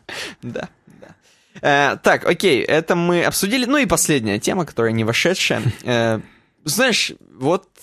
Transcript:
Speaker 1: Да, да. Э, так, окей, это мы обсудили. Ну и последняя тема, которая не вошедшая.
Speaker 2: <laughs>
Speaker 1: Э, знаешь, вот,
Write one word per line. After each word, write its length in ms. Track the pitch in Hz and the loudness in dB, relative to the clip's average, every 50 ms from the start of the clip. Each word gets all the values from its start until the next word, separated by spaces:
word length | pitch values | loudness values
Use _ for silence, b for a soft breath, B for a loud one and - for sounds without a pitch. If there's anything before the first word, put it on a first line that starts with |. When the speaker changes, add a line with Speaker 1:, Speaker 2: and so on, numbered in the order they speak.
| - B B B B B B - | -10 B B B B B B -14
Speaker 1:
Да, 280 | - 120 113 - - - _ _ _ | -14 -12 -10 -10 -10 -12 _ _ _
да. 280 | - - - - - - B B B B B B B B - | -20 -20 -20 -20 -20 -20 B B B B B B B B -4
Э, 360 | - 143 143 143 143 127 - | 0 2 2 4 2 2 0
так, 280 | - - 202 160 123 - | 2 2 2 2 4 2
окей, 360 | - 175 - - 185 135 110 | 0 0 2 2 2 2 2
это 340 | - - 143 160 165 - 185 | 2 2 0 0 2 0 0
мы 280 | 170 170 175 175 170 - | 0 2 2 2 2 2
обсудили. 400 | 151 - - 190 196 247 262 247 | 0 0 -2 -2 -2 0 0 0
Ну 120 | 226 285 | 0 2
и 80 | 294 254 | 2 2
последняя 540 | 180 175 151 - - 151 131 110 107 101 104 | 2 0 0 2 2 0 0 0 0 -2 -2
тема, 260 | - - 190 185 156 | -2 -2 -2 -2 -4
которая 280 | - - - 117 113 113 | -4 -2 -2 0 0 0
не 100 | 113 110 | 0 0
вошедшая. 580 | 110 113 - - 170 190 - - - 127 110 - 120 - | 0 0 0 0 0 0 0 -2 -2 -2 -2 -2 -2 -4
Speaker 2:
<laughs> 100 | - - | -4 -4
Speaker 1:
Э, 360 | 123 123 117 117 113 110 107 b b b b b b _ _ - | -2 0 0 0 0 -2 -2 b b b b b b _ _ -8
знаешь, 480 | 151 139 214 262 254 202 - - - - - _ 50 69 | -4 -2 0 0 0 0 0 -2 -4 -8 -12 _ _ -12
вот, 300 | 104 127 147 180 196 - _ _ - | -6 -2 -2 -2 -2 -4 _ _ -8